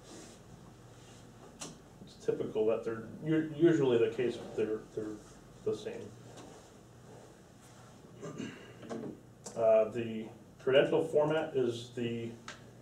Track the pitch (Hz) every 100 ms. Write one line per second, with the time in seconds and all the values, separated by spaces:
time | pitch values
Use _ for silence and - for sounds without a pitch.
0 | - - - - - - - - - -
1 | - - - - - - - - - -
2 | - - - - - 110 110 110 117 113
3 | - - 156 160 - 143 165 151 131 117
4 | 110 - 120 110 - - 107 107 - -
5 | 107 107 - - - - 107 110 110 95
6 | 101 - - - - - - - - -
7 | - - - - - - - - - -
8 | - - - - - - - - - 117
9 | - - - - - 117 113 110 107 117
10 | 113 110 110 - - - - 135 156 160
11 | 160 147 151 156 - 135 120 117 - -
12 | 117 117 113 - - - - -